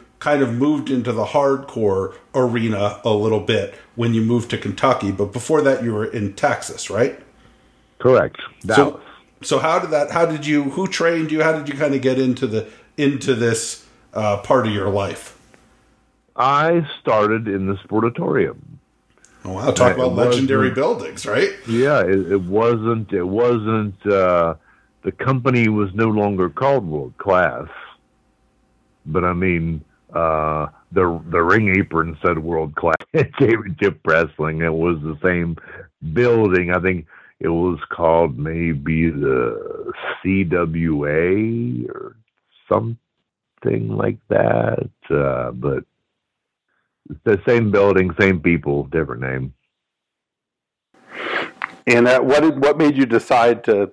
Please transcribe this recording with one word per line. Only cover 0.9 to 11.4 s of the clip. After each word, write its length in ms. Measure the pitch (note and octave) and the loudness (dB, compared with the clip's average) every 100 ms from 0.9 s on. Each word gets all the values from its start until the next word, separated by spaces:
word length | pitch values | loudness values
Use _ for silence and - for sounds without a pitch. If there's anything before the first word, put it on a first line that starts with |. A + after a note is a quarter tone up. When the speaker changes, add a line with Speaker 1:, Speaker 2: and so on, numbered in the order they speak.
Speaker 1:
into 200 | C3 A#2 | -2 -2
the 140 | A2+ G#2 | -4 -2
hardcore 880 | D3 C#3 C3+ C3+ A#2+ G#2+ F#2+ F#2+ - _ C3+ | 2 2 0 -4 -2 0 0 -2 -8 _ -2
arena 640 | B2 A#2 A2+ G#2 G#2 - | 0 0 -2 0 -2 -2
a 60 | A#2 | 0
little 280 | G#2 A2 G#2+ | 0 2 0
bit 340 | - G#2+ G2 - - - | 0 -2 -2 -10 -14 -4
when 180 | A#2 | 0
you 80 | A2+ | 0
moved 300 | A2+ A#2+ A#2 | 2 0 -2
to 60 | G#2+ | -6
Kentucky, 520 | G#2+ F#2+ C3 B2 G2+ | -6 0 0 2 -2
but 220 | F#2+ G2+ | -2 -4
before 280 | A#2+ - D#3 | -4 0 2
that 200 | C#3 C3 | 2 0
you 100 | A#2 | -2
were 120 | G#2+ A2 | -4 -4
in 280 | A#2 G2+ | -4 -6
Texas, 580 | - C#3+ - - - - | -2 -2 -2 -6 -12 -6
right? 280 | G2 C3 - - _ _ _ _ _ _ - | -2 -2 -4 -18 _ _ _ _ _ _ -2
Speaker 2:
Correct. 400 | B2 A#2+ D2 - - - | 4 4 2 -4 -18 -12
Speaker 1:
So, 60 | - | 0
Speaker 2:
Dallas. 340 | A2+ C#3 - - - _ _ | 2 2 0 -16 -20 _ _
Speaker 1:
so 160 | - C3+ | -4 -2
how 200 | D#3 F3 | 2 0
did 120 | F3 | 0
that, 200 | D3+ C#3+ | -2 0
how 140 | E3 E3 | 0 0
did 200 | D#3 C#3+ | 0 0
you, 180 | D3 | 0
who 240 | C#3 C#3+ F#3 | 0 -2 -4
trained 440 | - E3+ E3+ D3+ | 0 0 0 -2
you? 120 | D#3 | 0